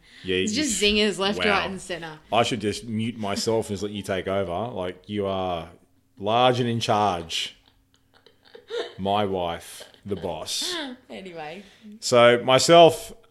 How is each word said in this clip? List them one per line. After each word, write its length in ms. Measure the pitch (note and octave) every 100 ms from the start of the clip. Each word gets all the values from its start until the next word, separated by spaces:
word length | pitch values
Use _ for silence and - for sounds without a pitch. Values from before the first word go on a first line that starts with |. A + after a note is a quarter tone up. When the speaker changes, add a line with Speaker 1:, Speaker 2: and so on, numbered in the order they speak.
| _ -
Speaker 1:
yeah, 120 | F#2 F#2
Speaker 2:
It's 200 | G#3+ A3
Speaker 1:
you 80 |
Speaker 2:
just 140 | D4+ G3+
Speaker 1:
sh-, 40 |
Speaker 2:
zingers 340 | G#3 G#3 G#3+ F3
left, 220 | F#3+ G#3
Speaker 1:
wow. 100 | F3+
Speaker 2:
right 160 | F#3+ F3+
and 100 | F#3+
centre. 380 | - E3+ E3 D#3 -
Speaker 1:
I 120 | A2+
should 160 | A#2+ A#2+
just 240 | G#2 F#2+ A#2
mute 320 | A2 A2+ A2+
myself 500 | G#2 G2+ A#2 A2+ G#2
and 40 |
just 80 | G2
let 100 | G#2
you 100 | G#2
take 240 | G2+ F#2+ F#2
over. 440 | G2 F#2 E2+ A#2+
Like, 380 | A2+ F2+ - -
you 160 | G#2 G2
are 440 | F#2+ F#2 F2 E2+ F2 _ _ _ -
large 400 | G2 A#2 B2+ B2
and 100 | A#2+
in 100 | A#2
charge. 800 | A#2+ G#2+ G#2 F2 E2 - - - _ _ _ _ _ _ _ _ _ - - A4+ - -
My 280 | G2 G2+ G2+
wife, 580 | F#2+ E2+ E2+ - - - - G2
the 100 | F#2
boss. 580 | F2 D#2 - - E4 F4 C#4 B3 -
Speaker 2:
Anyway. 540 | A3 F#3+ E3 D3+ F3+ - - G#3+ -
Speaker 1:
So 420 | - A#2+ A#2+ A#2+
myself, 680 | A#2 C3 - E3+ D#3+ - - - _